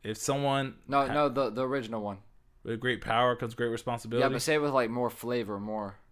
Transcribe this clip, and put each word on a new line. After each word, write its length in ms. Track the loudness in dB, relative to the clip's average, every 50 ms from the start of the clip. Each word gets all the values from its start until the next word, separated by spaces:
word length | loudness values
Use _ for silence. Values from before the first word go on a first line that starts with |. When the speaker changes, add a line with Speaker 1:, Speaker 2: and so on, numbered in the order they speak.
Speaker 1:
If 140 | -6 -8 -8
someone 600 | -4 -2 -2 0 2 2 2 2 2 0 -2 -6 -14 -8 0
Speaker 2:
No, 180 | 2 2 2
Speaker 1:
ha- 60 | 4
Speaker 2:
no, 160 | 2 2 2 2
the, 220 | 2 2 0 0
the 160 | 0 -2 -2
original 360 | 0 0 -2 -2 -4 -6 -4
one. 160 | -4 -6 -8 -8 -14 -20 _ -20 _ _ _ -12 -6
Speaker 1:
"With 160 | -6 -6 -2
great 200 | 0 -2 -2 0
power 340 | 0 2 4 4 4 4 2
comes 180 | 0 -4 -8 -2
great 140 | -2 -2 0
responsibility." 560 | -2 -2 -2 -4 -4 -4 -4 -2 2 2 4
Speaker 2:
Yeah, 60 | 4
but 100 | 2 0
say 120 | 2 2 2
it 80 | 4
with, 100 | 4 4
like, 180 | 4 2 2 2
more 180 | 0 0 0 0
flavor, 500 | -2 -4 -4 -2 -2 -2 -2 -2 -4 -6
more. 360 | -4 -4 -4 -4 -6 -6 -10 -14 -20 _